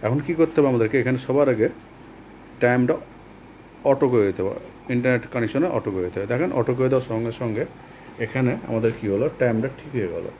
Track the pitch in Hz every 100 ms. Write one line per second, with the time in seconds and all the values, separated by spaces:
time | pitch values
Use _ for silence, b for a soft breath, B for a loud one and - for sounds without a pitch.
0 | 110 135 143 165 160 160 139 123 110 135
1 | 120 131 - 135 139 113 113 - - -
2 | - - - - - - 120 123 123 160
3 | - - - - - - - - 139 139
4 | 139 123 101 90 95 - - - - 123
5 | 127 123 - 123 120 139 165 113 107 95
6 | 90 95 104 120 180 127 117 127 131 131
7 | 127 113 117 113 123 107 165 - B B
8 | B - 113 131 127 139 - 113 113 113
9 | 104 98 143 - 123 113 127 - 151 127
10 | 92 85 - -